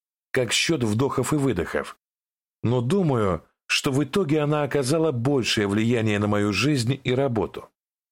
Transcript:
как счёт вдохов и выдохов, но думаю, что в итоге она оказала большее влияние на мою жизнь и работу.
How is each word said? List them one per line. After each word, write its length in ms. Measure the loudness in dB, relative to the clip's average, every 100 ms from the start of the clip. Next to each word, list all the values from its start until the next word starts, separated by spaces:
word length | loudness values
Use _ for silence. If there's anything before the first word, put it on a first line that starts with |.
| _ _ _
как 200 | -2 0
счёт 300 | 0 0 0
вдохов 500 | 0 0 0 0 0
и 40 | 0
выдохов, 640 | 0 -2 -2 -4 -6 -14 _ _ _ _ _ _
но 180 | -2 0
думаю, 640 | 0 0 2 2 0 -2 -6 _ -6
что 260 | -4 0
в 100 | 0
итоге 380 | 0 -2 0 0
она 220 | 2 0
оказала 500 | 0 -2 0 0 0
большее 540 | 0 0 0 0 0 0
влияние 520 | 2 2 2 2 0
на 80 | 2
мою 260 | 2 0
жизнь 480 | 0 0 0 -2 -2
и 100 | -2
работу. 540 | 0 0 0 -2 -6 -16 _ _ _ _